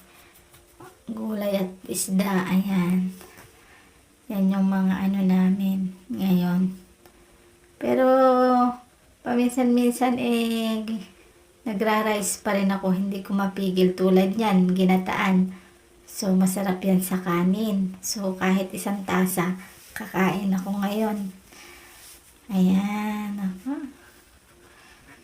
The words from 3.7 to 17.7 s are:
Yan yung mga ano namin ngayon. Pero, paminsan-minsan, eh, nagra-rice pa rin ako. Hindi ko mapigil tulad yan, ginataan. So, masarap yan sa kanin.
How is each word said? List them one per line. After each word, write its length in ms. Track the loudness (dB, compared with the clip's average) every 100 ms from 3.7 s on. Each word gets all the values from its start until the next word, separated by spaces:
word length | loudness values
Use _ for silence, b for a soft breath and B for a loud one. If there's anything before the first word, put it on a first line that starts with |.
| b b b b _ -8
Yan 240 | -2 0
yung 160 | 2 2
mga 400 | 2 0 0 0
ano 100 | 0 2
namin 640 | 4 4 2 0 -2 -4 -8 -10
ngayon. 560 | -4 0 2 2 0 0 -4 -16 _ -20 b b b b b _ -8
Pero, 240 | -2 2 4 6 6 6 4 4 2 0 -12 _ _ _ -4
paminsan-minsan, 960 | 0 0 2 2 4 2 2 0 0
eh, 640 | 0 0 0 -2 -2 -4 -4 -8 -10 b b b b _ -8
nagra-rice 800 | -2 0 0 0 -2 -4 -6 -2
pa 80 |
rin 160 | 0 0
ako. 240 | 0 0
Hindi 320 | 0 -2 -6 -4
ko 80 |
mapigil 640 | -2 -2 -2 -2 2 2 2
tulad 400 | 4 4 4 0
yan, 400 | 2 4 4 4
ginataan. 800 | 4 2 0 0 2 2 2 B B B B _ -18
So, 240 | -6 0 2
masarap 400 | 2 0 -2 -2 2
yan 160 | 0
sa 160 | 0 -4 -2
kanin. 720 | 0 2 0 0